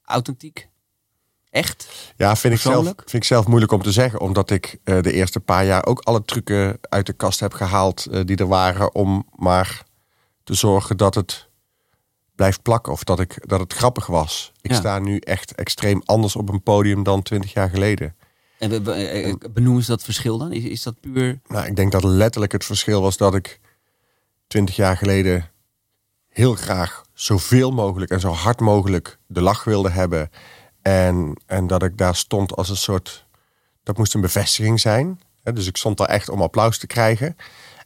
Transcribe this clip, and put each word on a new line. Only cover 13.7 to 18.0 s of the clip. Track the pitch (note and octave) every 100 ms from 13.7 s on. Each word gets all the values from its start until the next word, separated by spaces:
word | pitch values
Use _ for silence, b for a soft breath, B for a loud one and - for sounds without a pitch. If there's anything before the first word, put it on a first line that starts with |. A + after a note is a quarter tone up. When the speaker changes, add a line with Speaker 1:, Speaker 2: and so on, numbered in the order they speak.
Speaker 2:
grappig | - B2 B2 -
was. | E2 D#2 - - _
Ik | -
Speaker 1:
Ja. | A#2+
Speaker 2:
sta | G2+ G2
nu | G2+ G2+
echt | - F#2 - -
extreem | - - G#2 G2 -
anders | A2 G#2 A#2+
op | G2+
een | G2
podium | - G#2 G2+ G2+
dan | G2 G2
twintig | - G#2 G2
jaar | G2+ F#2+
geleden. | F#2+ G#2 F#2+